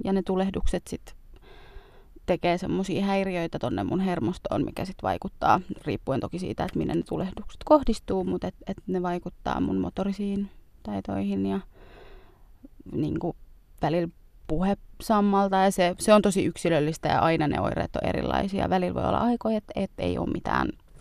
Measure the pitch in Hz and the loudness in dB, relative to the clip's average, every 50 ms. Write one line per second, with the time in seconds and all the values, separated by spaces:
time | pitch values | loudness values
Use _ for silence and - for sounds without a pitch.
0 | - 196 190 190 180 - 190 185 190 196 190 - - - - 175 - - - - | -2 0 0 2 2 0 0 0 0 0 0 2 2 2 2 2 -4 -6 -10 -12
1 | - - - - - - - - - - - - - - - - - - - - | -12 -16 -18 -20 -20 -20 -20 -20 -20 -20 -20 -20 -20 -18 -20 -20 -20 -20 -20 -20
2 | - - - - - - 185 165 - 175 170 180 185 - - 185 196 196 170 - | -20 -20 -20 -10 -2 0 0 2 2 2 0 2 0 -2 -2 -2 0 0 0 0
3 | 196 196 196 196 196 190 180 175 165 165 - - - - 170 - - 180 - 185 | 0 2 2 0 0 0 -2 -2 -2 -4 -4 -4 -4 -2 -2 -2 -2 0 0 0
4 | 190 190 175 170 - 170 180 - - - - - - - - - - 190 185 - | 2 0 0 0 0 -2 -2 -2 -4 -2 -2 0 -2 -2 -4 -6 -6 -6 -8 -4
5 | - 95 90 - - 190 - - - - - 175 180 - - - - 147 98 - | -2 -2 -2 -2 -4 -8 -6 0 4 4 4 4 4 -4 -10 -8 -6 -6 -6 -4
6 | - - 135 143 - - - 175 185 - - - - 143 - 160 160 - - 165 | -4 -2 -2 -2 -2 -4 -6 -6 -6 -6 -4 -4 -4 -4 -2 -4 -2 -2 -2 -2
7 | - - 156 151 175 190 - - - - - - - - 302 302 262 - 226 - | -2 -2 -4 -4 -4 -6 -6 -10 -12 -12 -12 -12 4 4 4 6 6 2 0 0
8 | - - 196 190 180 185 180 180 - 185 - - - - 196 - - - 185 185 | -2 -2 -2 -2 0 -2 -2 -2 -4 -6 -8 -8 -10 -10 -10 -8 -6 -4 -2 -2
9 | 180 180 175 180 - 180 - - - - - - - 190 190 190 185 165 - - | 0 -2 -4 -4 -6 -10 -14 -6 -4 -4 -2 0 0 0 0 0 -2 -2 -4 -4
10 | 190 196 196 202 202 202 202 202 202 196 - - - - - - - 214 208 196 | -4 -2 -2 -2 -4 -4 -2 -4 -4 -6 -10 -18 -20 -20 -20 -14 -10 -6 -6 -6
11 | 190 - 190 196 196 202 202 196 196 196 196 196 - - - - - - - - | -6 -4 -4 -2 -2 -2 0 0 0 0 -2 -4 -6 -8 -18 -20 -20 -20 -20 -20
12 | - - - - - - - _ - - - - - - - - - - - - | -20 -20 -20 -20 -20 -20 -20 _ -20 -20 -20 -20 -20 -20 -20 -18 -14 -6 -4 -2
13 | 151 147 - 165 - 170 - - - - - - - _ - - - 147 156 180 | -2 -2 -2 -2 -4 -6 -6 -8 -16 -20 -20 -20 -20 _ -8 -4 -2 0 0 0
14 | 170 170 - - - - - - - - 156 160 185 196 202 - - - - - | 0 -2 -6 -14 -20 -20 -20 -18 -6 -2 0 0 2 2 0 -2 -4 -14 -18 -12
15 | - - 220 208 202 202 196 196 202 196 190 190 190 196 190 - 180 175 185 - | 0 2 4 4 4 4 4 4 4 4 4 4 4 4 4 4 2 2 2 0
16 | - - 214 214 208 208 180 196 185 175 - - - 175 165 147 147 151 160 - | 6 6 8 8 8 6 2 2 0 0 -2 0 0 2 2 4 2 0 -2 -2
17 | - 151 - - - 165 165 156 151 147 - - 185 - - - - - - - | 0 2 2 4 4 4 4 2 2 0 2 0 0 0 0 -2 -4 -2 -2 -2
18 | - - - - - 64 65 67 - 196 190 196 - - 185 185 180 180 185 185 | -2 0 -2 -2 -2 0 0 0 0 0 -2 -2 0 0 0 0 0 0 -2 -2
19 | 185 - 190 - 220 240 240 233 - 226 220 214 - - - - 196 - - - | 0 0 0 2 2 0 0 0 -2 -2 -2 -2 -4 -6 -4 -4 -4 -4 -4 -4
20 | - - 87 - - - - - - - 55 65 65 - - - - - - - | -2 -2 -2 -2 -2 -2 -4 -4 -2 -2 0 0 0 -2 -4 -8 -18 -20 -12 -8